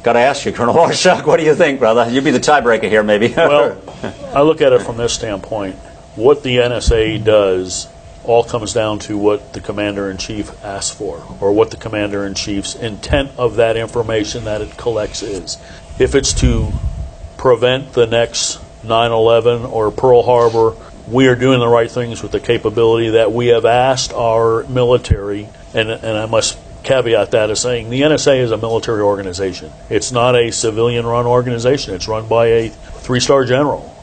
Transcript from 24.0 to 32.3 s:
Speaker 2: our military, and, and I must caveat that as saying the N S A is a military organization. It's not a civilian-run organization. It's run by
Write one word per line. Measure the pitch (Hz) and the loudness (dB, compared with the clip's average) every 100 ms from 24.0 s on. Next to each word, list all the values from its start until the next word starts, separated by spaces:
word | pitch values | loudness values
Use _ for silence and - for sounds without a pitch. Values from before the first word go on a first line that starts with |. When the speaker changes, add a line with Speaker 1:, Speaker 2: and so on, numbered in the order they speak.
| - | -4
Speaker 2:
our | - 117 113 113 113 | -4 0 2 2 0
military, | - 127 120 123 - 107 101 101 107 - - | -2 -2 2 2 2 -2 -2 -8 -10 -18 -8
and, | 113 110 | -4 -4
and | 110 110 107 | -4 -4 -4
I | 110 | 0
must | 113 - - - - | 0 -2 -6 -18 -16
caveat | - 135 117 113 101 | -2 0 2 2 2
that | 120 107 | 0 0
as | 104 | -2
saying | 127 120 110 | -2 -4 -4
the | 123 | 0
N | 147 | 2
S | 151 - | 2 2
A | 135 | 2
is | 123 | 2
a | 110 | -2
military | 113 113 104 113 | -2 -2 -2 0
organization. | 104 98 98 90 95 87 - - - | 0 0 -4 -4 -6 -6 -14 -18 -4
It's | 110 - | -4 -2
not | 123 123 123 | 0 2 2
a | 117 | 2
civilian-run | 107 117 107 117 120 117 120 120 | -2 -4 0 0 0 -2 -2 2
organization. | 123 123 120 120 139 - | 0 0 -2 0 0 -2
It's | 95 - | -10 -6
run | 110 | -6
by | 110 | -2